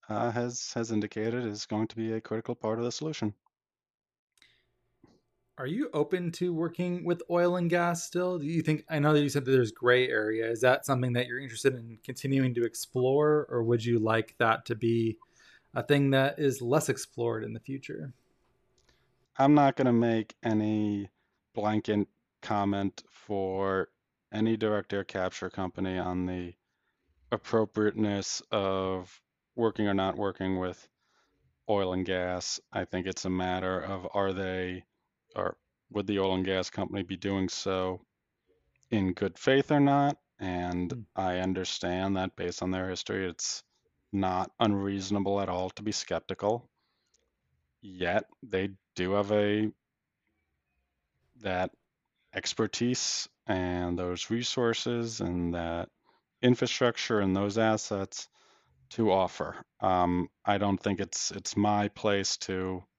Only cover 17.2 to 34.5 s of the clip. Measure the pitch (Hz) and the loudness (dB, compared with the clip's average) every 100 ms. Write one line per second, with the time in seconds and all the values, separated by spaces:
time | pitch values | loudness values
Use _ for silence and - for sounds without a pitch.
17.2 | 117 113 107 117 - 135 - 151 143 - | -2 -2 -6 -10 -10 -12 -10 -12 -12 -14
18.2 | _ _ _ _ _ _ _ _ _ _ | _ _ _ _ _ _ _ _ _ _
19.2 | _ - 135 147 139 131 127 120 117 113 | _ 4 8 8 8 4 4 4 4 2
20.2 | 107 - 113 110 107 107 104 101 98 _ | -2 -6 0 0 2 0 0 -2 -6 _
21.2 | _ _ _ - 104 107 - 104 98 _ | _ _ _ -4 0 0 0 0 0 _
22.2 | _ _ - 104 101 101 98 - - - | _ _ -2 0 0 0 -2 -6 -20 -20
23.2 | - 101 95 95 98 95 - _ _ _ | -8 -4 -2 -2 0 0 -2 _ _ _
24.2 | _ 107 110 113 110 104 95 101 95 98 | _ -2 0 0 0 -2 -2 -6 -4 -4
25.2 | 92 - 92 - 92 - 95 92 90 90 | -4 -4 -8 -6 -6 -4 -4 -2 -4 -2
26.2 | 90 90 87 - _ _ _ _ _ _ | -4 -6 -10 -14 _ _ _ _ _ _
27.2 | _ 110 - 110 107 - 107 107 107 101 | _ -6 0 0 0 2 0 2 0 0
28.2 | 95 - - 110 98 95 95 95 90 - | -4 -8 -4 -2 0 0 -2 -4 -8 -18
29.2 | _ _ _ - 113 104 104 98 95 95 | _ _ _ -2 -2 2 2 2 2 0
30.2 | 101 92 95 92 92 90 - _ _ _ | -4 -2 -2 -2 -2 -6 -18 _ _ _
31.2 | _ _ _ _ - 104 95 90 87 92 | _ _ _ _ -2 0 0 -2 -2 -2
32.2 | 90 90 - - _ 101 92 92 92 92 | -2 -4 -6 -10 _ -8 -4 -4 -4 -6
33.2 | 92 92 92 92 92 92 95 95 90 101 | -4 -2 -2 -2 -2 -4 -4 -8 -4 -2
34.2 | 98 92 95 | 0 -2 -4